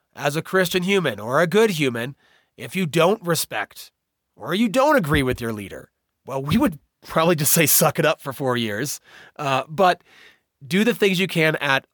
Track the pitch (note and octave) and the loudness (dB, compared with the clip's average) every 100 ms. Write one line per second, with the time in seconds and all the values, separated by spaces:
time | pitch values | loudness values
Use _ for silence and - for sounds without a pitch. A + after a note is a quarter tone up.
0 | _ - C#3+ D3+ - F#3+ F3+ F#3 F3+ G3 | _ -6 -4 -4 -2 0 0 -2 0 0
1 | D3 G2+ A2 C#3+ F3 G#3 A3+ D#3 C3+ A#2 | 0 -4 -2 0 2 2 2 0 -2 -2
2 | B2+ - _ _ _ - B2 F#3 E3+ D#3+ | -8 -10 _ _ _ -18 -10 -6 -2 2
3 | E3+ A3 E3+ D#3+ - A2+ G#2 - - _ | 2 2 -2 -4 -4 -8 -8 -14 -20 _
4 | _ _ _ _ A2 F#3+ A#3 B3+ D4 C#4+ | _ _ _ _ -6 -2 0 2 4 2
5 | D3 D3+ B2+ B2 A#2 G#2+ F#2 - - _ | 2 2 0 -2 -6 -8 -10 -14 -18 _
6 | _ _ - C3+ C#3+ G#3+ C#4 D3+ _ _ | _ _ -10 -8 0 2 2 -2 _ _
7 | - D#3+ E3 D#3 D3 - D3+ - D#3+ - | -6 0 2 2 2 2 4 4 2 2
8 | D3+ - C#3+ B2 C3+ A#2+ A2 G#2 C#3+ - | 0 0 -6 -6 -2 -2 -2 -4 -6 -8
9 | _ - - - C#3 C3+ D#3+ D#3 F3+ - | _ -20 -20 -8 -2 -2 -2 2 2 2
10 | _ _ - _ _ _ C3+ F#3 A3+ - | _ _ -20 _ _ _ -2 0 2 2
11 | G3+ F#3 F#3+ E3+ D#3 D#3 C#3 C3+ - | 2 2 0 0 0 0 0 0 -2